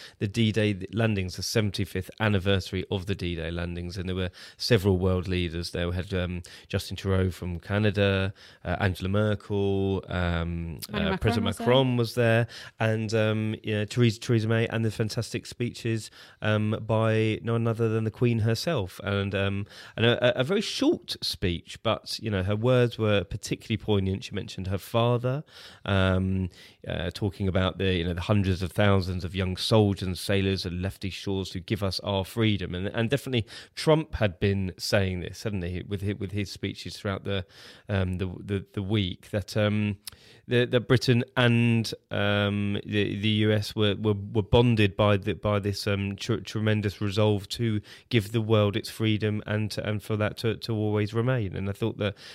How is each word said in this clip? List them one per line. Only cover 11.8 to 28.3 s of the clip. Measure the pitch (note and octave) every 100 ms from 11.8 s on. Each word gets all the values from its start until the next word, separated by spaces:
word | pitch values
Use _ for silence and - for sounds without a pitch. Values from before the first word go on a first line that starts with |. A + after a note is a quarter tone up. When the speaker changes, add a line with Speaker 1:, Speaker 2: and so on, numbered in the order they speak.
| C3 B2
Speaker 1:
was | A2+
there, | - A#2 A2+ A#2 - - -
and, | A2 A2 A2
um, | A2+ G#2+ G#2+ G#2+ A2
you | -
know, | G#2+
Theresa, | G#2+ B2+ A#2+ G#2
Theresa | - A#2 A2
May, | A2+ A#2
and | A#2
the | A2+
fantastic | - A2 - - G#2 -
speeches, | - A#2+ - A#2 A2+ - - - -
um, | G#2+ G#2+ G#2+ A2 A2
by | A2 A2 A2 A2 A2
none | A#2 A#2 A#2
other | A2+ A2+
than | A2
the | A2
Queen | - A#2+ A#2
herself, | A2+ A2+ E3+ C#3+ F2+ -
and, | G2 G2+ G2
um, | G2 G2 G2 G2+ - - -
and | A#2
a, | A#2 B2 -
a, |
a |
very | C3 G3+
short | - - C#4 - - -
speech, | - - F#2 E2+ - -
but, | A2+ G#2 - -
you | A2
know, | G2
her | F#2 G#2
words | A#2+ B2 A#2+ A2
were | G#2+ G2+
particularly | F#2 G#2+ - - - G#2+
poignant. | - G2+ F#2+ G2
She | -
mentioned | G2+ - - F#2
her | G2
father, | - A#2 A#2+ A#2+ B2+ C#3 - - - -
um, | - G2 F#2+ F#2 F#2+ F#2+ F#2 - - _ -
uh, | E2 F2
talking | - G#2 - F#2+
about | F#2 F#2 E2+
the, | F#2+
you | F#2
know, | E2+
the | E2+
hundreds | -